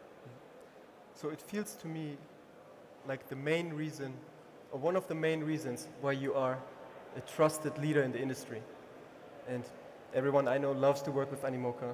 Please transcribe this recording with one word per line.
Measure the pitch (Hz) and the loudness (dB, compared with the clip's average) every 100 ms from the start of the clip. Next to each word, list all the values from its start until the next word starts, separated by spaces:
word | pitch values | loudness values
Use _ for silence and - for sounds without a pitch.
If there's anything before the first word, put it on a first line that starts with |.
| - - - - - - - - - - - | -18 -18 -18 -18 -18 -20 -20 -20 -20 -20 -20
So | - 151 | -8 -6
it | 156 | -6
feels | - 208 208 | -6 -6 -6
to | - 165 | -8 -6
me | 160 151 143 - - - - - - - - 139 | -4 -6 -8 -12 -20 -20 -20 -20 -20 -20 -10 -4
like | 135 - | -4 -4
the | 135 | -4
main | 143 165 170 | 2 2 2
reason, | 151 156 139 135 131 - - - - - | -2 -4 -4 -6 -8 -14 -18 -20 -20 -8
or | 139 | -2
one | 151 185 | 2 2
of | 185 | 0
the | |
main | 160 160 160 | 2 2 2
reasons | 151 156 131 123 - - | 2 0 0 -4 -6 -2
why | 139 | 0
you | 135 135 | 2 2
are | 135 127 131 - - - - - - | 4 4 2 -4 -14 -16 -16 -12 -12
a | |
trusted | - - 156 156 147 135 | -2 6 6 6 -2 0
leader | 151 147 | 4 6
in | 131 | 4
the | 123 | 2
industry, | 135 127 - 113 - - - - - - - - - | 0 -2 -6 -8 -10 -14 -16 -18 -18 -18 -18 -12 -4
and | 123 120 - - - - | -4 -4 -10 -16 -16 -4
everyone | 131 139 139 135 | 2 6 6 6
I | 135 | 4
know | 139 | 4
loves | 135 139 143 | 6 6 6
to | 151 | 2
work | 135 135 | 0 0
with | 135 | 0
Animoca. | 135 127 123 120 123 | -2 0 0 -2 -4